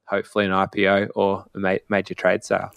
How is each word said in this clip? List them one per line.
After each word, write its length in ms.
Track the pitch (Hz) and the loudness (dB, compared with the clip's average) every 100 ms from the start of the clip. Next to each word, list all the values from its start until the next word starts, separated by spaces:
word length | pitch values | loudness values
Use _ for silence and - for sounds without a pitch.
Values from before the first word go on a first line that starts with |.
| - | -6
hopefully 400 | 101 - 107 101 | -6 -2 -2 0
an 60 | |
I 140 | 95 95 | 0 0
P 220 | - 98 | 0 2
O 180 | 98 104 107 | 2 0 0
or 300 | 98 98 - - | 0 0 -6 -6
a 40 | |
ma-, 180 | 95 95 - | -2 -2 0
major 260 | 101 95 | -2 -2
trade 300 | 92 92 95 | -2 0 0
sale. 280 | - 98 101 | 0 -4 -4